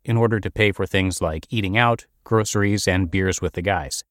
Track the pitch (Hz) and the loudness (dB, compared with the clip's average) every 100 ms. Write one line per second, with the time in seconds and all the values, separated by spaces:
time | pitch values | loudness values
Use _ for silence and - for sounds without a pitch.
0 | - 113 117 110 95 - 107 95 95 98 | -2 2 2 0 -2 0 0 0 -2 0
1 | 95 87 85 80 - 113 98 107 120 117 | 0 0 -4 -4 -6 -4 -2 2 2 0
2 | - _ - 113 104 104 101 101 98 92 | -6 _ -2 0 0 0 0 2 2 0
3 | 87 95 92 87 87 - 90 92 98 - | 0 0 0 -2 -4 -4 -2 -2 -4 -10
4 | - | -12